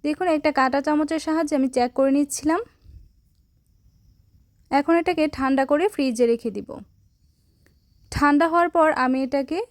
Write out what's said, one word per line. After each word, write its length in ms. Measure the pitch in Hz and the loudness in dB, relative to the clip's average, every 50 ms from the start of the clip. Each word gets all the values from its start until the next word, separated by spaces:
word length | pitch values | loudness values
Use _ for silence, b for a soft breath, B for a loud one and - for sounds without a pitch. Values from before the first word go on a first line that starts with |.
| - | -4
দেখুন 220 | 294 302 - 370 359 320 | -4 -4 -2 0 0 0
একটা 140 | 302 302 311 294 - | 0 0 -2 0 2
কাঁটা 220 | 262 262 254 277 277 | 0 2 0 0 0
চামচের 340 | 302 302 302 311 294 320 320 - | 0 0 0 0 -2 -2 -4 -2
সাহায্যে 280 | - 311 320 330 294 311 277 | -2 -2 -2 0 0 0 0
আমি 100 | 262 262 254 | 0 0 0
চেক 140 | 247 240 254 - - | 0 -2 0 0 0
করে 120 | 269 269 269 | 2 2 4
নিচ্ছিলাম। 440 | 285 294 285 - - - 302 320 370 480 - _ _ _ - - - - _ _ _ _ _ _ _ _ _ _ _ _ _ _ _ _ _ _ _ _ _ _ _ _ _ _ _ _ _ _ _ _ _ | 2 0 -2 -4 -6 -2 -2 -2 -2 -4 -8 _ _ _ -20 -20 -20 -20 _ _ _ _ _ _ _ _ _ _ _ _ _ _ _ _ _ _ _ _ _ _ _ _ _ _ _ _ _ _ _ _ _
এখন 240 | - 277 285 - 330 339 | -2 0 2 2 2 2
এটাকে 240 | 339 370 359 320 302 311 - | 2 0 0 0 -2 -2 -2
ঠান্ডা 280 | - 269 262 269 269 269 269 | -4 -2 0 0 0 2 2
করে 140 | 294 302 339 415 - | 2 2 2 0 0
ফ্রিজে 300 | - 285 262 233 226 247 233 233 | -2 -2 -2 0 0 2 0 0
রেখে 180 | 233 - 233 196 | -2 -4 -10 -10
দিব। 120 | 202 208 - - - 202 _ _ _ _ _ _ _ _ _ _ _ _ _ _ _ _ _ _ _ _ _ _ _ _ _ - | -10 -12 -14 -16 -18 -18 _ _ _ _ _ _ _ _ _ _ _ _ _ _ _ _ _ _ _ _ _ _ _ _ _ -4
ঠান্ডা 340 | - 285 285 294 294 330 330 | 0 2 4 4 4 2 2
হওয়ার 200 | 320 349 339 349 - | 2 2 0 2 2
পর 120 | 339 320 311 302 - 254 | 2 2 2 2 0 0
আমি 140 | 254 262 262 269 | -2 0 -2 -2
এটাকে 320 | 254 - 277 277 269 302 359 466 - | -2 -2 -4 -4 -4 -6 -6 -6 -8